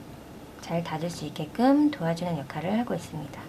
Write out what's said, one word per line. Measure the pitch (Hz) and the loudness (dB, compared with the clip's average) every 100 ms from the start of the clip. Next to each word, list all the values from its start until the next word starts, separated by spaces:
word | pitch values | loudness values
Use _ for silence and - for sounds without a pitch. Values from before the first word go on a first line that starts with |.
| - - - - - - - | -16 -16 -16 -16 -16 -14 -4
잘 | 170 | -2
닫을 | 170 156 170 | -2 -4 -4
수 | - | -4
있게끔 | 151 - 151 - 254 285 294 | -8 -6 -6 4 6 8 6
도와주는 | - 165 170 175 160 | 4 2 2 0 -2
역할을 | 135 151 165 214 | -4 -4 0 2
하고 | 240 | 2
있습니다. | 175 - 156 143 139 | -2 -4 -8 -8 -10